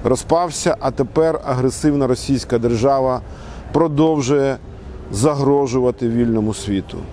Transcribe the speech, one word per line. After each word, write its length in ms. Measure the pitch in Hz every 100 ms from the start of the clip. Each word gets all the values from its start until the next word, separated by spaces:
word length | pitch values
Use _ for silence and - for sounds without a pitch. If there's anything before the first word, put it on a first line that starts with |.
розпався, 720 | - 127 - 165 175 - 175 160
а 100 | 135
тепер 500 | 127 131 156 160 156
агресивна 600 | - 127 127 123 151 143 131
російська 520 | 127 - 135 - 120
держава 640 | 117 117 135 139 131 127 - - - - -
продовжує 840 | - 165 143 160 151 127 143 135 131 - - - - -
загрожувати 960 | 101 143 143 139 143 135 127 123 120 120
вільному 460 | 117 120 110 107
світу. 440 | 104 - 98 82 82 82